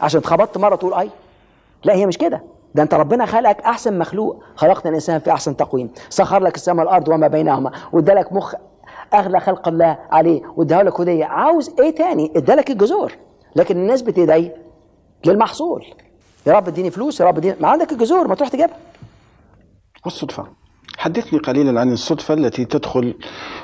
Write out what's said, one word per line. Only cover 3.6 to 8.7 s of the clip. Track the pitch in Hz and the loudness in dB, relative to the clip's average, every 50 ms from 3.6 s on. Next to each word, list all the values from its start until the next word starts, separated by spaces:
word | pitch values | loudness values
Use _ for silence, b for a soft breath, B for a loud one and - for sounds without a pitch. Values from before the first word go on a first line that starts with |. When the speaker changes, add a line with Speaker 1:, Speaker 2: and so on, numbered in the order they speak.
Speaker 1:
احسن | - 226 240 - - 226 202 170 | 0 -4 -2 -2 -2 -4 -2 -4
مخلوق، | 160 - 170 208 220 - - - B B B | -4 -4 -4 -6 -6 -6 -8 -10 B B B
خلقنا | B 156 165 - - - 165 | B 4 4 4 2 0 -4
الانسان | 160 160 - 175 165 156 | -4 -2 -2 -2 -2 -2
في | - 165 | 0 0
احسن | 160 139 - 156 131 | -2 -2 -2 -4 -4
تقويم، | - 139 - 135 127 123 113 - B B B | -4 -4 -2 -2 -4 -4 -6 -12 B B B
سخر | B - 185 - 185 196 | B 0 2 2 2 2
لك | 185 185 - | 2 0 -2
السماء | 147 - 180 175 165 160 | -2 -2 -2 0 0 2
والارض | 180 190 180 151 156 | 2 2 2 2 2
وما | 160 156 156 143 | 2 2 2 2
بينهما، | 156 156 156 151 139 131 135 127 - B B B | 2 2 0 0 0 0 -2 -6 -8 B B B
وادالك | B 170 156 190 196 196 175 - | B 2 4 4 4 4 2 0
مخ | 180 196 - - - - - - | -4 -6 -6 -6 -10 -14 -16 -20